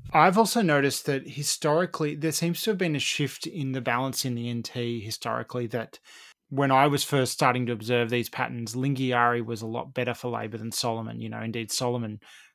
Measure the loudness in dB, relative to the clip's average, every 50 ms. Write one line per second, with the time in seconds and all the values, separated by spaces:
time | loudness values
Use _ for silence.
0 | -4 2 6 6 8 8 8 6 4 4 4 2 4 4 4 4 4 2 2 0
1 | -2 -2 -2 -2 -4 -8 -8 -6 -4 -2 -2 0 0 2 2 2 2 0 -2 -4
2 | -4 -4 -2 -2 -2 -2 0 0 0 0 0 0 0 0 0 0 0 0 0 0
3 | -2 -2 0 0 -2 -2 -4 -6 -10 -8 -6 -4 -4 -2 -4 -2 0 0 2 2
4 | 0 0 -2 -2 -2 -2 -2 -4 -4 -4 -4 -4 -6 -6 -6 -4 -4 -4 -4 -4
5 | -6 -8 -8 -6 -4 -4 -4 -4 -4 -6 -6 -6 -4 -4 -4 -4 -6 -6 -12 -20
6 | _ -20 -20 -20 -20 -20 -20 _ _ -6 -2 0 2 4 6 6 6 6 4 2
7 | 0 2 2 2 2 2 2 4 4 4 4 2 0 -2 -4 -4 -2 0 2 2
8 | 2 2 0 0 -2 -2 -4 -4 -4 -4 -4 -6 -8 -6 -4 -2 -2 0 0 0
9 | 0 2 4 4 4 4 4 2 -2 -4 -6 -8 -6 -6 -6 -6 -6 -6 -4 -4
10 | -2 -2 -4 -4 -6 -6 -4 -4 -6 -6 -8 -8 -8 -6 -4 -4 -2 -2 -2 -4
11 | -6 -8 -8 -8 -8 -8 -8 -8 -6 -6 -6 -6 -6 -4 -4 -2 0 0 0 -2
12 | -2 -4 -8 -10 -14 -18 -20 -20 -20 _